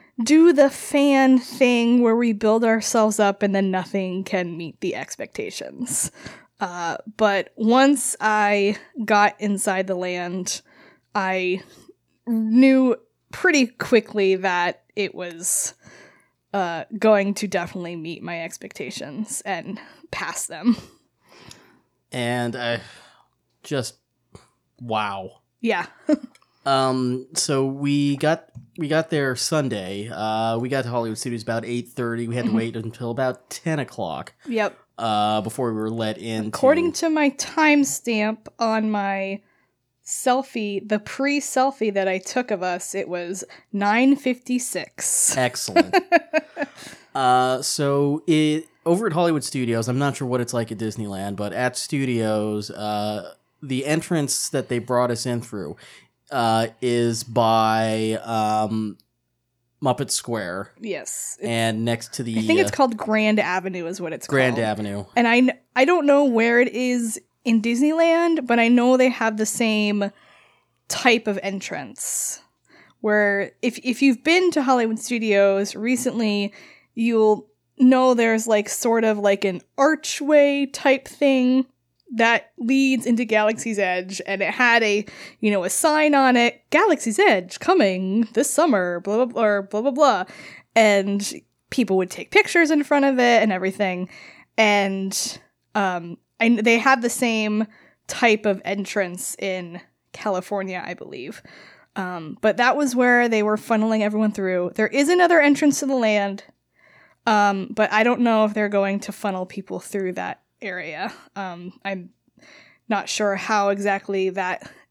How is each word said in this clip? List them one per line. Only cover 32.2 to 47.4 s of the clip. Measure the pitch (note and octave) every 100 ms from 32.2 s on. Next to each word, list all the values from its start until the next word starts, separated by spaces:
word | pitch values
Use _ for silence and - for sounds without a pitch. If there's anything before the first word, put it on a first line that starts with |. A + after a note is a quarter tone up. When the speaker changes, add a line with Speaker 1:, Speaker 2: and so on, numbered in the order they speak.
| A#2
Speaker 2:
We | A#2+
had |
to | A#2+
Speaker 1:
Mm-hmm. | A2
Speaker 2:
wait | A2+ A#2
until | A2 A2 A#2
about | A#2 C3 B2+ -
ten | - - D#3
o'clock. | B2 - F#2+ C#2 - - -
Speaker 1:
Yep. | A3+ G#3 - _ -
Speaker 2:
Uh, | A#2 G#2 G#2+ G#2+
before | G#2+ - A#2+
we | A2
were | A2
let | A2+ A2 A2
in | A2+ A2 G#2+
Speaker 1:
According | - C4 D#4 E4+
Speaker 2:
to | -
Speaker 1:
to | E4
my | D#4 C#4+
timestamp | - - - D#4 D4 C#4 - - A3 G#3+ A3 - -
on | A3+ A3 G#3+
my | G#3+ G3 G3 G3 G3 _ _ _ _ _ _ -
selfie, | - - B3+ B3+ A#3+ G#3 G3 A3
the | G#3+
pre-selfie | G#3+ - C4+ C#4+ C#4 - C4+ C#4 A3
that | G3 F#3+
I | F#3
took | - - B3
of | G3+
us, | F3+ F3+ -
it | G3 -
was | F3 F3 F#3 - - _
nine | G3+ G3+ A3 C4 C#4
fifty-six. | C4 B3 - B3 - F3+ - - - - - -
Speaker 2:
Excellent. | B2 - - - - G4
Speaker 1:
<laughs> | F#4 E4+ - D#4 D#4 - C#4+ - - - _ C3+
Speaker 2:
Uh, | C3 B2+